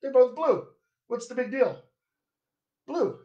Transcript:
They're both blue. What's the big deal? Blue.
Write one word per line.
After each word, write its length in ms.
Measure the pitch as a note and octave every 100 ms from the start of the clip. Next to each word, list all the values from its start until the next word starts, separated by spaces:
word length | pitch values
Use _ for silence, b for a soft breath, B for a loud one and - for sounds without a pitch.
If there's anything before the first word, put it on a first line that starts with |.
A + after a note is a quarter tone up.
They're 100 | C4+
both 240 | C4 B3+ A#3
blue. 320 | D#4+ F#3+ - _ _ _ _
What's 200 | A#3 -
the 80 | A#3+
big 160 | B3
deal? 300 | C4 A#3 C3+ _ _ _ _ _ _ _ _ _ _ _
Blue. 320 | D4+ G3+ -